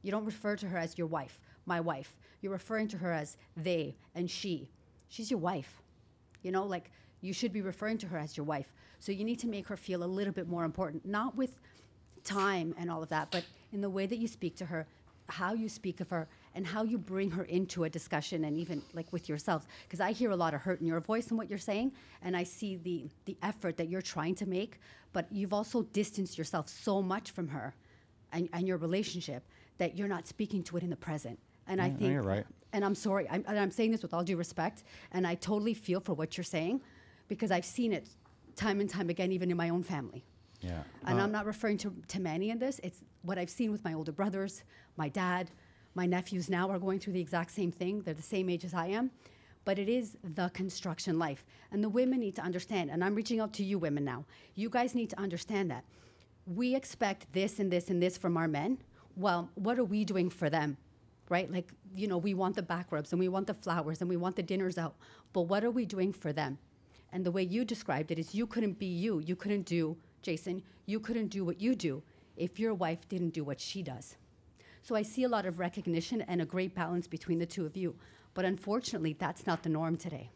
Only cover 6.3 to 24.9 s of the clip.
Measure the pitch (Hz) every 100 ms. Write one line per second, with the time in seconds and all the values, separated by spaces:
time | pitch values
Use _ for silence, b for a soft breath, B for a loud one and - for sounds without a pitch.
6.3 | - 185 190 202 180 - B B B 185
7.3 | 185 233 208 190 180 214 220 190 165 151
8.3 | - 147 147 139 B B B - 196 220
9.3 | 233 233 202 175 196 - 180 175 190 202
10.3 | 190 170 170 165 160 180 156 185 208 233
11.3 | - 254 - B B B - - - -
12.3 | 196 196 190 165 175 170 165 160 156 151
13.3 | 180 - B B 202 202 190 196 233 233
14.3 | - 175 - 170 165 156 B B - -
15.3 | - 185 226 220 - 190 - 180 175 160
16.3 | B B - 175 214 220 226 180 190 196
17.3 | 170 - 180 190 175 160 160 - 151 147
18.3 | 170 156 156 170 165 - 170 165 175 -
19.3 | 147 - 160 - B B 175 190 214 240
20.3 | 185 165 147 185 180 165 165 165 220 233
21.3 | 226 208 202 - 208 262 B B B 180
22.3 | 180 175 - 208 185 170 170 151 - -
23.3 | - 190 - 180 160 165 185 185 165 156
24.3 | 185 196 185 220 - B